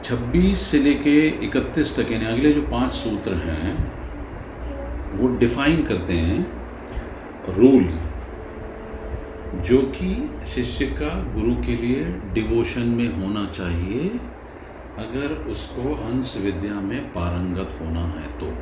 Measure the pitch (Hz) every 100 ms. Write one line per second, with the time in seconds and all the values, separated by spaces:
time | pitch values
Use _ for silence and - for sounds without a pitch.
0 | - 120 120 165 185 190 - 147 143 135
1 | 147 147 156 - - 131 - 160 131 -
2 | 110 110 110 120 147 147 - 117 127 -
3 | 113 101 - 87 82 78 85 - - -
4 | - - - - - - - - - -
5 | - 98 127 123 120 135 143 160 - 95
6 | 85 85 82 - 185 - - - - -
7 | - - - - - 90 127 131 87 82
8 | - - - - - - - - - -
9 | - - - - - - - 131 127 -
10 | 92 226 302 - - 127 120 - 135 127
11 | 151 180 170 107 113 117 123 117 120 135
12 | 165 180 101 101 107 117 107 123 120 117
13 | 117 92 95 104 98 104 90 85 92 117
14 | 175 240 - - - - - - - -
15 | 110 127 143 151 - 104 - - 131 147
16 | 110 127 127 113 98 87 104 101 98 127
17 | - 90 85 87 92 90 92 - 82 82
18 | 82 78 76 - 73 -